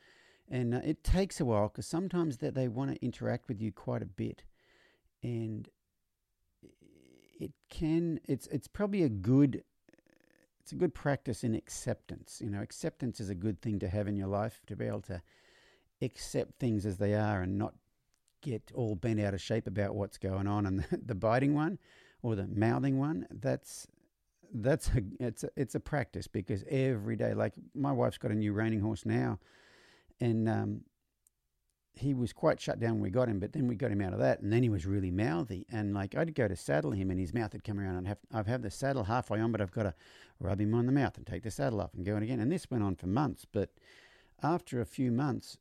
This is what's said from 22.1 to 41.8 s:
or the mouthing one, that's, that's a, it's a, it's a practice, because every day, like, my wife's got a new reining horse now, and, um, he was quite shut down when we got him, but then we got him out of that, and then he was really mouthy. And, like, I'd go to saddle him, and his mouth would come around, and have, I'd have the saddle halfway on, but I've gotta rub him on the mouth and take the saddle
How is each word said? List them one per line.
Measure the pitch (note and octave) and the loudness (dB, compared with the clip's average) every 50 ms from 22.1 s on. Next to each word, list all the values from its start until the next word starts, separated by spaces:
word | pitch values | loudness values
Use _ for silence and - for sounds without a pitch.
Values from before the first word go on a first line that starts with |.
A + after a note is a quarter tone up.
| _ _ | _ _
or | - A#2 A2+ | -2 0 0
the | G2 G2 | 0 0
mouthing | - - G2+ A2 A2+ B2 C3 C3 C#3 C3+ | -2 2 2 4 4 4 2 2 2 2
one, | C3+ C#3 D3+ D#3+ F#3 - - | 2 2 2 0 -2 -4 -8
that's, | - G#2 G2+ C3+ B2+ B2+ - - - - - - _ _ _ _ _ _ _ _ _ _ - - - | -10 -4 -2 0 0 0 -4 -12 -16 -16 -16 -18 _ _ _ _ _ _ _ _ _ _ -18 -8 -6
that's | A2+ G#2 B2+ D#3 - - - | 0 2 2 2 4 2 2
a, | - C3 F#2+ G2+ - - | 2 2 0 0 -4 -4
it's | B2+ A#2+ G#2+ - - | -4 -4 -4 -4 -8
a, | - - | -6 -2
it's | D3+ E3 - - | -2 -4 -2 -2
a | - | -6
practice, | - - D#3+ C#3 A#2 - - F#2 F#2 | -4 -2 -2 -2 -2 -2 -6 -8 -8
because | - - A2 F#2 - A2+ G2 - - | -4 -4 -6 -2 -2 -4 -4 -2 -2
every | - C3 C3+ C3+ B2+ G#2+ G2+ A2+ A2+ | 0 2 2 2 2 0 0 -2 -2
day, | G#2+ A#2 A2+ G#2+ | 0 0 0 2
like, | G#2+ G#2+ G#2+ - - - - _ | 2 0 -2 -2 -8 -18 -10 _
my | D3 C3+ C#3 | -2 0 0
wife's | C#3 A#2+ B2 A#2+ - | 2 2 2 2 0
got | - - A#2 | -2 -2 0
a | G#2 | 0
new | G#2+ G#2+ G#2 G2+ | 2 2 2 2
reining | G#2 A2+ A2+ A2+ G#2+ | 2 2 2 2 2
horse | G2 A2 G#2+ - - | 2 0 0 -2 -2
now, | A2 A2 B2 B2+ A#2+ A2 - - - - - - - - - - - - - _ - - _ | 0 0 2 2 0 -2 -4 -8 -18 -20 -20 -20 -20 -20 -20 -20 -20 -20 -20 _ -20 -8 _
and, | B2 A#2+ A2+ A2+ A2 | 0 2 2 4 4
um, | A2+ A2 G#2+ G#2 G#2 G#2 A2 - _ _ _ _ _ _ _ _ _ _ _ _ _ _ _ _ _ _ _ _ _ _ | 2 2 2 0 -2 -4 -6 -8 _ _ _ _ _ _ _ _ _ _ _ _ _ _ _ _ _ _ _ _ _ _
he | - - C#3+ C#3 | -4 -2 0 0
was | B2+ A#2+ G#2+ | 0 0 -2
quite | - - - D#3 C3+ - | -2 2 4 4 4 4
shut | - - - G#2 | 0 -4 -2 0
down | A#2 A2+ A2+ | 0 0 2
when | G#2+ | 2
we | G2+ G2 | 0 2
got | F2+ B2+ B2+ | 2 2 2
him, | A#2+ G#2 F#2+ | 2 2 0
but | F#2+ G2+ - | -2 -2 0
then | D#3 C3 | 0 0
we | B2 A2+ | 0 0
got | F#2+ B2+ A#2 | 0 0 0
him | G#2 G2+ | 0 0
out | G2+ F#2 F#2+ | 0 0 0
of | G#2 | 2
that, | C3 C3 A#2+ - | 2 2 2 2
and | - G2+ A2 | 2 2 4
then | A#2+ | 4
he | C3 A#2 | 4 4
was | G#2 F#2+ D#2 | 2 0 0
really | F#2+ G2+ G2+ F#2+ F#2 | 0 0 0 0 0
mouthy. | F2 F#2+ G#2+ C#3 D#3+ E3+ D3+ G#2+ F#2+ F2+ G#2+ - | 0 0 0 0 0 -2 -2 -4 -6 -8 -8 -6
And, | B2 A2 G#2 G2+ G2+ | -4 -2 -2 0 0
like, | G2+ G2 G2 - | 0 -2 -2 -2
I'd | D3 E3 E3 D#3 | -2 -2 -2 0
go | - A#2+ | 0 0
to | G2+ F#2 | 0 0
saddle | - - - C#3+ D3+ D#3+ D3 | -2 -2 0 0 2 2 0
him, | A#2 F#2+ F#2+ F#2+ | 0 0 0 0
and | F#2 F#2 | 0 0
his | F#2 D#2+ - | -2 -2 -2
mouth | A#2+ A2+ G#2 - | -2 -2 -2 -6
would | G2+ - | -8 -6
come | - G#2 G2+ | -6 -4 -4
around, | G2+ F#2+ F2+ | -2 -4 -4
and | F2+ F2+ | -4 -4
have, | G2+ G#2 - - - | -4 -6 -6 -8 -6
I'd | - A2+ G2+ | -4 -4 -2
have | G2+ B2 B2+ | 0 -2 -2
the | A#2+ - | -2 -6
saddle | - - C#3 C#3 C#3 C3 G2+ | -6 -2 -2 0 0 0 0
halfway | F2+ A#2 B2+ A#2+ - G#2 G#2+ | 0 0 0 0 0 0 0
on, | A2+ A#2 | 2 2
but | A#2 G#2 | 2 0
I've | G2+ F2+ | 0 -2
gotta | - A#2+ G#2+ F#2+ E2+ - - - - - - - _ _ | 0 -2 -2 -2 -2 -6 -14 -20 -20 -20 -20 -20 _ _
rub | - F#2 F#2+ F#2 | -2 -2 0 2
him | G#2 G#2 A2 | 2 4 4
on | A#2+ A#2+ | 4 4
the | B2+ | 4
mouth | C3+ C#3+ C3 - - | 4 4 2 2 -2
and | - A#1+ | -6 -10
take | - F#2+ F2+ - | -8 -8 -6 -6
the | A2 | -6
saddle | - - C#3 C3+ A2+ G2+ | -4 -2 0 0 0 0